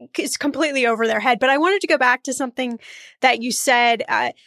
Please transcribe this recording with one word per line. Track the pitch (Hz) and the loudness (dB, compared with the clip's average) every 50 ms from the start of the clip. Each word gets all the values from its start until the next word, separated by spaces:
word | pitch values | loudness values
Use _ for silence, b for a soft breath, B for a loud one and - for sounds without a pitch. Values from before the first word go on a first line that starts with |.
| 240 247 - - | -20 -10 -8 -6
it's | - 277 - | -6 -6 -6
completely | - - 294 262 262 320 302 277 269 247 | -4 -4 -4 -2 -2 -2 -2 0 0 0
over | 233 226 220 226 | 0 0 0 0
their | 226 220 214 | 0 0 0
head. | 214 254 247 226 | 0 0 0 2
But | 254 262 | 2 2
I | 269 | 2
wanted | 285 311 359 392 403 | 2 2 2 0 0
to | - | 0
go | - 330 | 0 0
back | 269 254 247 247 247 - | 2 4 2 2 2 -2
to | 277 262 | -6 -6
something | - 277 254 - - 262 247 233 233 B B B B B B B B - | -4 -4 -4 -4 -6 -6 -6 -6 -10 B B B B B B B B 2
that | 262 240 226 | 2 2 2
you | 226 247 | -2 -4
said. | 220 - - - 254 240 240 240 233 214 - | -4 -2 0 2 2 4 4 2 2 0 -2
Uh, | - - - 123 - - b b | -2 -2 -2 -2 -2 -6 b b